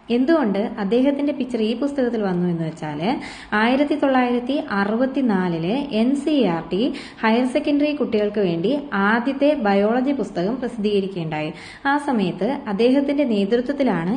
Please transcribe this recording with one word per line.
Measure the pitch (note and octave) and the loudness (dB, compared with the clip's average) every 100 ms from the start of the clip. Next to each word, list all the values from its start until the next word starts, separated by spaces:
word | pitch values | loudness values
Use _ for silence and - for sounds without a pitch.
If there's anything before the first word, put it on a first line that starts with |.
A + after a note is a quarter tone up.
| - | -4
എന്തുകൊണ്ട് | A#3+ C4 E4 A#3 G3 A#3 - | 0 2 2 2 0 -2 -4
അദ്ദേഹത്തിൻ്റെ | G3 A#3 C4+ C#4 C#4+ | 0 2 2 2 -2
പിക്ചർ | C#4+ B3 A#3 | -2 -4 -2
ഈ | A3 | -2
പുസ്തകത്തിൽ | A3+ C#4+ C#4 A#3+ A3+ | -2 -2 -2 -2 0
വന്നു | G3+ F3 F3 | 0 0 0
എന്ന് | E3+ D#3+ | 0 -4
വെച്ചാൽ, | D#3 D3+ D3 F3+ C#4 - - - | -6 -8 -4 -2 -2 -6 -14 -4
ആയിരത്തി | G#3 A3+ C4+ C#4+ D4 | 0 2 4 2 2
തൊള്ളായിരത്തി | C#4+ C4 B3 A#3+ A#3+ C#4+ D4+ G3+ | 2 4 2 0 0 -2 -2 -2
അറുപത്തിനാലിലെ | G3+ A3+ C4 C4+ B3+ G3 F3+ E3 E3 B3+ - | 0 0 0 0 2 2 0 0 0 -2 -2
എൻ | G#3+ A#3 C#4+ | 0 2 2
സി | D#4+ D4+ G3+ | 2 2 2
ആർ | E3 E3 | 0 -2
ടി | F3+ C4 - - - | 0 0 -2 -12 -4
ഹയർ | A3+ A3+ B3+ | 0 2 2
സെക്കൻഡറി | D4+ D4+ C#4+ D4+ | 0 0 2 2
കുട്ടികൾക്ക് | D4 A3 G#3+ G#3 G#3 | 0 -2 0 0 0
വേണ്ടി | F#3+ E3+ F#3 C#4+ - G3+ | 0 0 0 -2 -2 0
ആദ്യത്തെ | G3+ A#3 B3 C4+ C#4+ D4 | 2 2 0 2 2 2
ബയോളജി | G#3 G3 G#3 A#3+ B3+ | 2 2 2 2 0
പുസ്തകം | C#4+ G3 - F3+ C4 | -2 -4 -2 -2 -2
പ്രസിദ്ധീകരിക്കുകയുണ്ടായി. | A#3+ A3+ G#3 G3+ F#3+ F#3 D#3+ D3+ D3+ - - - C#4 | -6 -2 0 0 -2 -4 -6 -4 -6 -8 -16 -6 -2
ആ | C#4+ | 0
സമയത്ത് | C#4+ A#3+ F3+ - G#3+ C#4 - | 0 0 0 0 -2 -2 -4
അദ്ദേഹത്തിൻ്റെ | G3 A#3 C4+ C#4+ C#4+ C#4 | 0 2 4 2 2 2
നേതൃത്വത്തിലാണ് | G#3+ G3 A#3+ B3 C#4+ B3+ F3+ E3 | 2 2 0 0 0 0 0 0